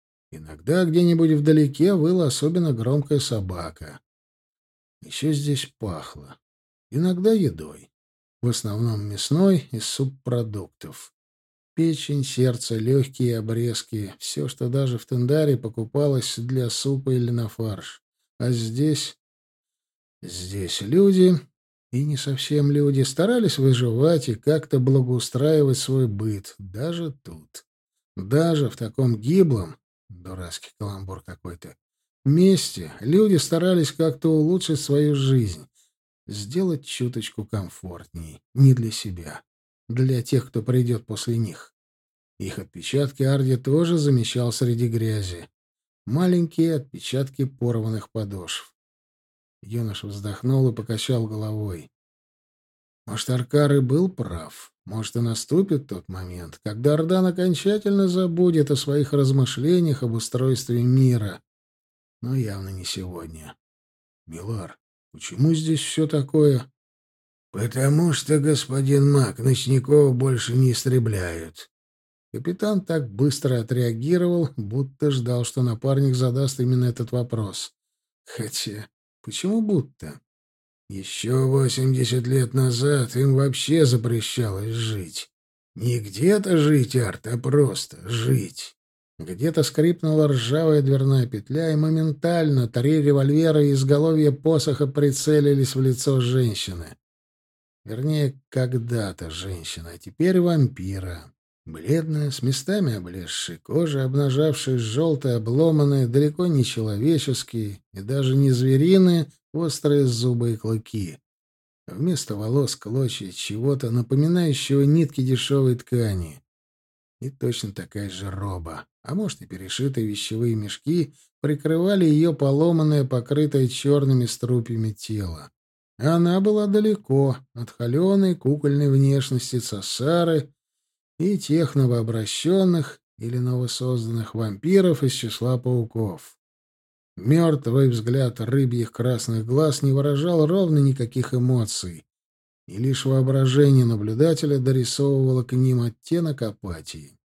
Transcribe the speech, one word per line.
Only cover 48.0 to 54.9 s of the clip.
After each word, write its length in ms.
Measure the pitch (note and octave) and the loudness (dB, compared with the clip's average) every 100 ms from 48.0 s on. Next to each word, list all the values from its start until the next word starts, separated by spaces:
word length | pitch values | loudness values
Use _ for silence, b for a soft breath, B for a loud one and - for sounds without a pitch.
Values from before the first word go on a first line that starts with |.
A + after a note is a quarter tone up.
| - | -6
подошв. 640 | A2+ G#2 F#2+ F2 - - _ _ _ _ _ _ _ _ _ | -8 -8 -8 -10 -12 -12 _ _ _ _ _ _ _ _ _
Юноша 460 | G2+ A#2 A2 G2 G#2 | -10 -6 -6 -8 -12
вздохнул 600 | G2+ G#2 G2 B2 C3+ C3 | -10 -10 -4 0 2 2
и 60 | A2+ | 0
покачал 520 | G#2+ A2 - B2 A2 | -6 -6 -2 -2 -2
головой. 640 | G#2+ G#2+ A2 G#2 E2+ C#2 _ _ _ _ _ _ _ _ _ _ _ - | -6 -6 -6 -6 -8 -14 _ _ _ _ _ _ _ _ _ _ _ -12
Может, 240 | A2 - | -8 -4
Аркар 420 | B2 B2 D3 D3 | -4 0 2 4
и 60 | C#3+ | 4
был 300 | B2+ D3 F#3 | 2 2 0
прав. 640 | - G2 F2 - - - _ | -2 -8 -8 -12 -18 -20 _
Может, 300 | - | -12